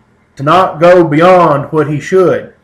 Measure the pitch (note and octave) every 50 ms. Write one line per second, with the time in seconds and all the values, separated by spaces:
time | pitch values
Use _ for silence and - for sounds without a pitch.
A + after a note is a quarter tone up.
0 | _ _ _ _ _ _ _ - C3+ D3 D#3+ F#3 F#3+ - - D3+ E3 F3 F3+ F3+
1 | E3+ D3+ C#3+ D3+ E3 F#3 F#3+ F3+ E3+ D#3+ D3 C#3 C#3+ - - D#3 D3 C#3 D3+ C#3+
2 | - - F#3 F#3+ F#3 D#3+ B2+ G#2+ - - - _